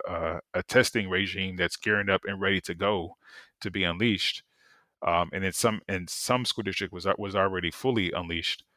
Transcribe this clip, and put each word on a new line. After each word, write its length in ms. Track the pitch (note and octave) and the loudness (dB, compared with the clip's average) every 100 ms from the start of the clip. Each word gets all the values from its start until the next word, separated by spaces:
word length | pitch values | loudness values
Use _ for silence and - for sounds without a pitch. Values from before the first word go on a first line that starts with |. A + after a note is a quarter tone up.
| - | -2
a, 520 | F2 E2 E2 - - | -2 -2 -4 -6 -6
a 40 | |
testing 460 | - B2+ B2 A2+ F#2+ | 2 4 4 2 0
regime 480 | F#2 G2 F#2+ F#2+ F2+ | 0 0 -2 -4 0
that's 200 | F2 - | -2 0
gearing 320 | G#2+ G#2 G2+ | 0 2 4
up 120 | F#2+ - | 2 0
and 160 | G2 | -2
ready 200 | G2 F#2+ | 0 0
to 120 | - | -2
go 440 | E2+ G2 G2 D#2+ - - - - - | 0 0 0 -2 -10 -20 -20 -20 -10
to 80 | G2+ | -6
be 140 | F#2 | 0
unleashed. 580 | F2+ F2 A#2 F#2+ - - - _ _ _ _ _ - | 0 2 2 2 0 -4 -10 _ _ _ _ _ 2
Um, 240 | E2+ E2+ | 2 2
and 100 | F#2+ | -2
in 80 | F#2+ | -2
some, 300 | - A#2 G#2+ - | 2 0 0 -4
in 200 | F#2+ F2 | -4 -4
some 380 | - - B2 B2 | -4 0 0 0
school 180 | - | -4
district 300 | G2+ F#2 F#2+ | -4 -4 -6
was, 120 | F2+ F#2 - | -2 0 0
was 180 | G2+ G2 | 0 2
already 360 | G2 F#2 E2+ | 2 2 -4
fully 400 | - C3 A#2 F2+ | -2 0 2 0
unleashed, 520 | - E2+ E2+ - - - | -2 -4 -4 -4 -6 -10